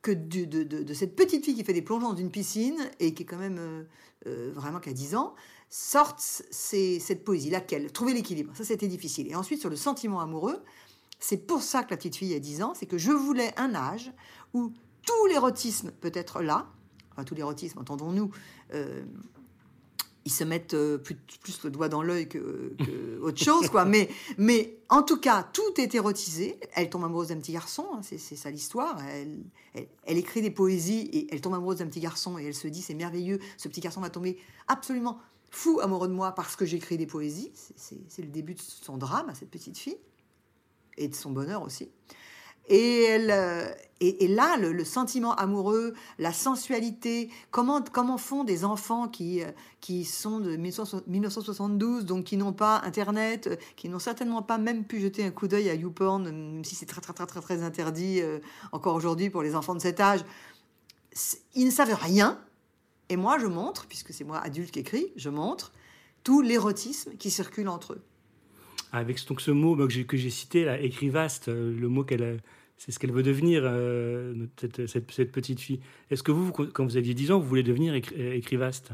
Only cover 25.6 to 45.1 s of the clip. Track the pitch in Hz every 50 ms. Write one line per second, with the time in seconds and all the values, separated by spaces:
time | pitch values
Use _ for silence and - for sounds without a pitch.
25.6 | 427 427 359 - 262 233 - 233 196 208 196 196 - - 160 160 190 - - -
26.6 | - - - - 175 170 170 180 175 165 170 170 170 160 175 156 147 - 165 165
27.6 | 160 - - - 311 403 339 226 196 - 190 160 - - 151 143 - 147 143 147
28.6 | - - - 240 269 339 294 165 139 139 143 143 143 151 151 - - 180 _ -
29.6 | - _ _ - - - - _ _ - 131 170 175 - - 226 214 208 - -
30.6 | 190 185 190 180 165 170 214 226 214 - - 151 151 151 160 143 - 185 185 180
31.6 | 175 185 190 180 175 160 131 170 160 165 165 - - 190 180 170 143 147 143 143
32.6 | - 156 151 170 190 - - 156 170 175 170 175 180 180 196 196 196 202 - -
33.6 | - 147 - 170 165 180 175 190 185 175 - 175 175 185 180 185 - - - -
34.6 | - - 269 269 - - 262 247 233 247 233 233 - _ _ _ _ _ - -
35.6 | - 320 320 - - 196 190 180 185 185 185 185 190 185 185 185 170 - - -
36.6 | 196 170 165 170 165 - 175 165 160 151 - 156 151 147 147 170 247 - - -
37.6 | - - - - - - - - - 165 - - 170 147 143 160 156 156 180 -
38.6 | - - - - - - 139 131 - 123 160 254 - 262 156 - - - - 170
39.6 | - 180 175 - - 277 359 - - _ _ _ _ _ _ _ _ _ _ _
40.6 | _ _ _ _ _ _ - - 147 143 139 - - 151 135 135 139 151 202 208
41.6 | - - 127 - - - _ _ _ _ - - - - - - - - - _
42.6 | _ - 202 208 233 240 240 233 233 226 220 220 226 214 208 196 185 175 175 170
43.6 | 151 90 78 - - - _ _ 180 175 190 190 196 175 196 220 262 320 349 269
44.6 | 190 165 165 175 160 - - 254 254 240